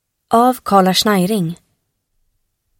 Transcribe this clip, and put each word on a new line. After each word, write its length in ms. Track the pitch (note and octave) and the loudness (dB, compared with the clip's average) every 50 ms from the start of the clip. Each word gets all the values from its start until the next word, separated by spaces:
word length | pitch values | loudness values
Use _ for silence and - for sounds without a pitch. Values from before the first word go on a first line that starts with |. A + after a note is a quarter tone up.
| _ _ _ _ _ - | _ _ _ _ _ -2
Av 240 | - A3+ B3 B3+ B3 - | 0 0 2 0 0 -4
Carla 320 | - - G3+ G3 F#3 F#3 F3+ | -4 0 2 2 2 2 0
Schneiring. 640 | - - G#3+ G#3 F#3 F3 F#3 A3+ G3+ E3+ D#3+ E3+ - _ _ _ _ _ _ _ _ _ _ _ _ _ _ _ _ _ _ _ _ _ _ _ | 0 0 0 0 0 0 -2 -2 -4 -4 -6 -8 -12 _ _ _ _ _ _ _ _ _ _ _ _ _ _ _ _ _ _ _ _ _ _ _